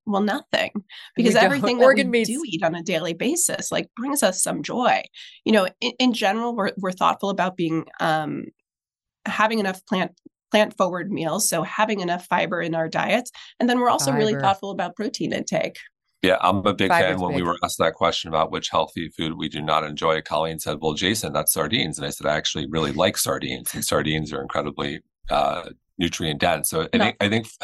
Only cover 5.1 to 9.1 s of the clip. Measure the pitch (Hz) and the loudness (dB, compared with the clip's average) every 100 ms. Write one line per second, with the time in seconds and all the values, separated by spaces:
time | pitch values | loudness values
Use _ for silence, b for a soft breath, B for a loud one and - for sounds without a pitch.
5.1 | B B B - 214 185 - 240 240 254 | B B B 2 2 2 -2 -6 2 2
6.1 | 240 208 214 240 240 196 - 185 185 170 | 4 2 0 -2 -2 -2 -2 -4 0 0
7.1 | 175 196 196 180 185 165 160 - - 170 | 2 -2 0 -2 -2 -2 -2 -6 -4 0
8.1 | 156 147 143 - - _ _ _ _ _ | 0 -2 -6 -10 -16 _ _ _ _ _